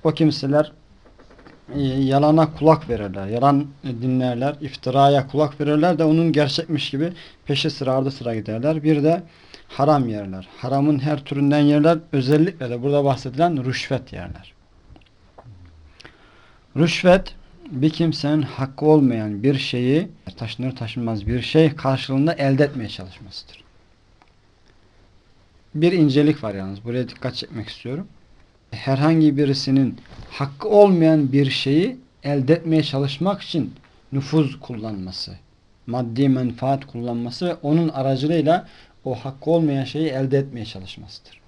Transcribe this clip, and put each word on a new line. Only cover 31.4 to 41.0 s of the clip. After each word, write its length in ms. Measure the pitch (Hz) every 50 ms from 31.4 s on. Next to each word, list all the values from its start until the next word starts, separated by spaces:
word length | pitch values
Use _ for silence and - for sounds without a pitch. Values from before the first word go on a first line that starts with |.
| 143 135
şeyi 460 | 135 - - 139 139 156 180 254 254 - - _ _ _ -
elde 320 | 143 143 143 131 127 160
etmeye 280 | 170 165 165 160 156 151
çalışmak 600 | 151 - 139 139 135 - - 170 190 202 190 -
için 320 | - - 165 123 - - - _ _ _ _ _ _ -
nüfuz 480 | 139 139 - 151 160 151 131 - -
kullanması, 760 | - - 127 110 107 110 107 98 92 92 95 - - - 95 90 - _ _ _ _ _ _ _ _
maddi 420 | - 117 127 127 117 113 120 139 139
menfaat 580 | 131 127 127 123 110 - - 131 139 135 139
kullanması 600 | - - 120 117 123 120 117 120 117 117 - 180
ve 80 | 180 170
onun 340 | - - 143 151 165 170 160
aracılığıyla 800 | 151 139 131 135 135 127 135 151 170 165 147 147 165 185 - - - - - _ _ _ _
o 80 | 131 123
hakkı 360 | 107 - 131 135 - - 151
olmayan 340 | 165 170 165 151 139 139 131
şeyi 240 | - - 147 160 156
elde 300 | 127 131 135 131 131 139
etmeye 280 | 135 139 127 120 107
çalışmasıdır. 720 | 104 - 95 92 92 - -